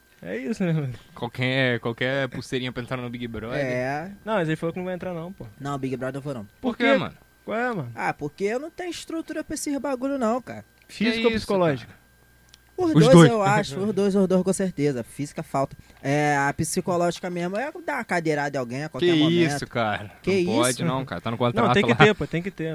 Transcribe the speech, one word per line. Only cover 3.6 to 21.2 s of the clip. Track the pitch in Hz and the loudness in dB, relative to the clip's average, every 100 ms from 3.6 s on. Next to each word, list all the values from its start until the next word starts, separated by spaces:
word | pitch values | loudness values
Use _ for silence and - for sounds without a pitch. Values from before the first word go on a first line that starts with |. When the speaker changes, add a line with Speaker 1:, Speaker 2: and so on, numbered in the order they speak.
| 135 123 127 143 180 202 | -2 -2 -4 -4 -8 -12
Speaker 1:
Não, | 208 | -4
mas | 220 156 | -2 0
ele | 160 | -2
falou | 165 | -4
que | 175 | -4
não | 180 | -6
vai | |
entrar, | 180 185 | -6 -8
não, | 170 170 | -8 -10
pô. | 196 117 - | -14 -16 -12
Speaker 3:
Não, | 135 143 | -8 -6
Big | 131 127 | -4 -4
Brother | 131 135 | -6 -6
eu | |
vou | 139 | -8
não. | 127 | -10
Speaker 2:
Por | 98 - | -12 -6
Speaker 1:
Por | 247 226 | -4 2
quê? | 233 | 4
Speaker 2:
quê, | 269 | 4
mano? | 131 - _ _ | 2 -8 _ _
Speaker 1:
Qual | - 214 | -8 -4
é, | 247 | -2
mano? | 214 120 | -4 -6
Speaker 3:
Ah, | 117 180 | -6 -4
porque | - 147 - | -4 -6 -4
eu | 202 247 | -4 -4
não | 311 | -8
tenho | - 359 | -10 -10
estrutura | 320 - 330 320 311 | -10 -8 -10 -8 -10
pra | 302 | -8
esses | 311 - 277 | -8 -4 -4
bagulho, | 285 262 269 277 | -4 -4 -4 -2
não, | 220 247 | 0 -2
cara. | 240 107 - _ - | -4 -14 -16 _ -14
Speaker 1:
Físico | - 220 226 | -2 0 2
Speaker 2:
Que | 226 | 2
Speaker 1:
ou | |
Speaker 2:
isso, | 220 | 2
Speaker 1:
psicológico? | - 196 170 131 - | 0 2 4 2 -6
Speaker 2:
cara? | - _ _ _ _ _ - _ | -20 _ _ _ _ _ -20 _
Speaker 3:
Os | - 349 | -2 4
Speaker 2:
Os | |
Speaker 3:
dois, | 302 160 | 6 10
Speaker 2:
dois. | 269 247 | 10 10
Speaker 3:
eu | 226 | 6
acho. | 196 208 202 185 | 2 2 0 -4
Os | 208 | -2
dois, | 190 202 196 | 0 2 2
os | 185 | 4
dois, | 185 | 2
com | 185 | 2
certeza. | 185 190 - 147 123 | 0 -2 0 -2 -2
Física | 110 - 143 - | -8 -8 -10 -8
falta. | - 139 135 - - - | -6 -4 -4 -6 -20 -8
É, | 135 147 147 143 | -2 0 2 2
a | 143 | 0
psicológica | 143 165 185 180 175 175 170 185 | -2 -4 -2 -2 0 0 -2 -6
mesmo | 175 175 202 | -6 -4 -4
é | 285 359 | -6 -8
dar | 330 285 | -6 -6
uma | |
cadeirada | 220 175 160 147 143 143 | -2 -2 0 0 -2 -4
em | |
alguém | 120 131 | -6 -6
a | 156 | -8
qualquer | - 175 | -2 2
Speaker 2:
Que | 160 | 4
Speaker 3:
momento. | 156 170 160 | 4 4 2
Speaker 2:
isso, | 143 127 | 0 -4
cara. | 123 110 104 101 - | -2 -2 -2 -6 -8
Speaker 3:
Que | - 190 | -2 0
Speaker 2:
Não | 175 | 2
pode, | - 127 - | 2 2 0
Speaker 3:
isso? | |
Speaker 2:
não, | 170 131 | -2 -2
cara. | 131 87 | -4 -6